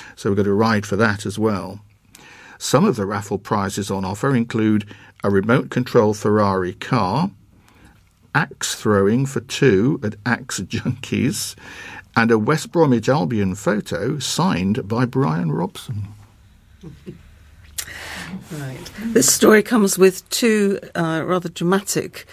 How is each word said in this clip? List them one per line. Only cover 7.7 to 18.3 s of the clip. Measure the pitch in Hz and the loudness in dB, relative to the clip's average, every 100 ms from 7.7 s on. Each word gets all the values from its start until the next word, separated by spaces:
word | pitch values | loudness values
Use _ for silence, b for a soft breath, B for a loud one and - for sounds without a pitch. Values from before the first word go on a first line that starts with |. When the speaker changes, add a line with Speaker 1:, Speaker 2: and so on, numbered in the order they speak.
| b b b _ _ _ 147 | b b b _ _ _ -2
Speaker 1:
axe | 175 - - | -2 -6 -8
throwing | - 113 101 98 120 139 | -4 2 4 4 2 0
for | - | -4
two | 107 - 135 95 120 156 | -8 2 4 4 4 0
at | 107 - 120 | -4 -6 -4
Axe | 117 131 - | -4 -4 -8
Junkies, | 90 107 - - - 104 120 - - - B B B B B - | -6 -4 -4 -6 -4 0 0 -2 -8 -12 B B B B B 0
and | 113 | 4
a | 113 | 4
West | 110 151 - | 4 0 0
Bromwich | 170 151 120 107 | 2 4 4 2
Albion | 143 170 113 98 | 0 0 0 -2
photo | 92 - 208 - - 110 143 | -2 -2 -2 -2 -4 -4 -4
signed | - - 185 85 95 113 101 | -4 0 0 0 0 -2 -2
by | 117 123 | -2 0
Brian | 131 147 160 170 | 0 0 0 -2
Robson. | 151 190 - - 104 101 - - _ - - _ - 165 - - - - - - - - - - B B B 170 | -2 -4 -8 -10 -8 -10 -14 -20 _ -20 -20 _ -20 -20 -20 -20 -20 -20 -20 -20 -20 -16 -14 -12 B B B -12